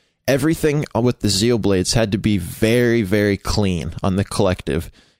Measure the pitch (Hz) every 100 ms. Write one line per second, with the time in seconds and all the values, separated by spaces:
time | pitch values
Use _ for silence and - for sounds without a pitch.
0 | _ _ - 135 151 165 156 147 143 110
1 | 123 120 107 95 117 117 98 95 90 120
2 | 110 98 110 101 85 - 110 120 120 117
3 | 95 104 104 98 - - 101 87 69 -
4 | 101 95 98 - 98 92 - 73 - -
5 | _ _